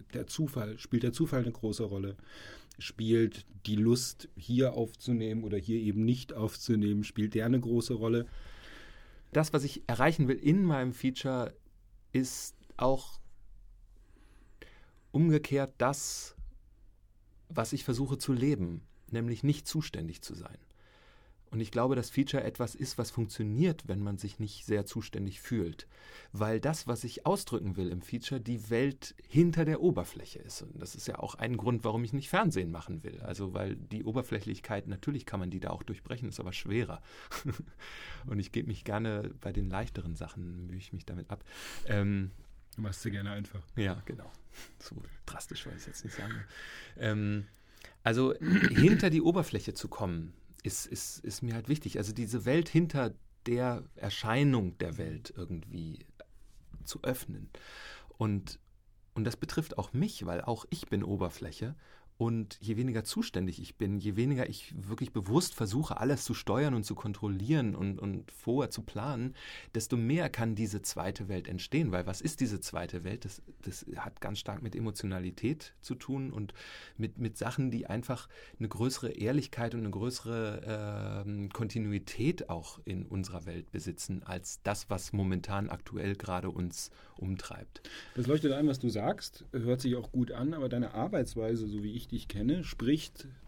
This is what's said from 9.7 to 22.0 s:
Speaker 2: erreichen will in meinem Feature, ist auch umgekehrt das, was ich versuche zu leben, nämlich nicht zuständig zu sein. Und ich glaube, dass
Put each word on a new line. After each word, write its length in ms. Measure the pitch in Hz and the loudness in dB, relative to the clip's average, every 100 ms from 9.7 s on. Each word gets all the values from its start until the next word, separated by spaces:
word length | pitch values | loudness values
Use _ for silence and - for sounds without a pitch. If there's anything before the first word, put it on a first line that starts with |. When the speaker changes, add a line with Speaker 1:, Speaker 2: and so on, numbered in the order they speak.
| - - | -2 -2
Speaker 2:
erreichen 400 | 117 143 160 131 | 4 6 6 4
will 100 | 127 | 6
in 260 | 143 190 | 6 8
meinem 300 | 180 139 127 | 6 4 2
Feature, 600 | 123 131 127 135 127 113 - - - - - - | 2 0 0 0 0 0 -6 -18 -20 -20 -20 -2
ist 440 | 131 127 - - - - - | 0 2 -2 -10 -12 -14 2
auch 420 | 127 180 - - - - - - - - - - - - - - - - - - - - - | 4 4 0 -10 -10 -14 -16 -18 -20 -20 -20 -20 -20 -20 -20 -20 -20 -20 -20 -20 -20 -20 0
umgekehrt 600 | 147 165 151 - 139 135 - | 6 8 6 6 2 2 2
das, 580 | 123 139 - - - - - - - - - - - - - - - | 2 2 -2 -6 -8 -12 -12 -14 -20 -20 -20 -20 -20 -20 -20 -20 -6
was 260 | 151 110 | -2 0
ich 120 | 139 - | 0 0
versuche 320 | 120 135 139 | 2 2 0
zu 160 | - | 2
leben, 480 | 123 139 131 87 85 - - - | 4 4 4 0 -4 -10 -20 -4
nämlich 340 | 117 117 113 | -2 0 2
nicht 240 | 139 147 - | 4 4 0
zuständig 540 | 160 - 85 80 78 | -2 -2 -4 -6 -8
zu 140 | - 85 | -10 -12
sein. 220 | - - - - - - - - - - - | -12 -16 -20 -20 -20 -20 -20 -20 -20 -20 -6
Und 100 | 110 | -4
ich 100 | 107 | 0
glaube, 240 | 117 127 | 2 4
dass 140 | 123 | 4